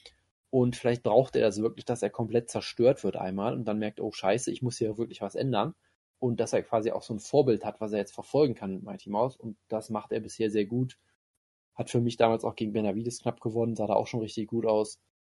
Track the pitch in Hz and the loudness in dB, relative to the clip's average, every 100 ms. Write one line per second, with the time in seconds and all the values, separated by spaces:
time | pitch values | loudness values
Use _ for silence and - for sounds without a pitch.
0 | - _ _ _ - 131 123 120 120 120 | -20 _ _ _ -2 2 2 2 0 0
1 | 113 110 131 131 110 98 113 - - 120 | 4 6 6 4 2 2 -2 -2 -6 -2
2 | 104 - 110 117 117 110 - - 117 135 | -2 -2 0 0 0 -6 -6 2 4 4
3 | 98 - 95 95 107 131 107 107 107 - | 0 -4 -4 -2 -2 -2 -2 -2 -4 -4
4 | 107 - 95 113 - - 123 - 110 107 | -8 -2 0 0 0 -4 -4 -2 -4 -2
5 | 117 - 101 - 131 110 131 - _ _ | -6 -6 -8 -4 -2 0 0 -4 _ _
6 | _ - 127 117 113 113 - 117 110 - | _ -4 -2 0 0 0 2 0 0 -4
7 | - 107 - 139 131 104 107 - 110 104 | -6 -8 0 2 4 2 0 -6 -4 -2
8 | 101 - - 139 147 113 101 95 101 98 | -4 -6 -2 2 2 2 -6 -6 -8 -12
9 | - 104 131 131 117 104 - 110 110 110 | -4 0 0 -2 -14 -14 -6 -6 -4 -8
10 | - 113 101 - 110 107 101 120 127 - | -4 -6 -6 -2 0 0 0 0 -2 -4
11 | _ _ _ _ _ _ _ - - 120 | _ _ _ _ _ _ _ -10 -2 0
12 | 120 117 117 113 113 - 110 107 107 101 | 0 4 4 4 0 -4 -4 0 0 0
13 | 117 117 120 - 120 113 117 110 107 104 | -4 -4 -6 -4 -4 0 -2 0 0 2
14 | 117 120 107 - 107 117 113 107 107 - | 0 -4 -4 -6 -4 -2 2 2 2 -4
15 | _ _ | _ _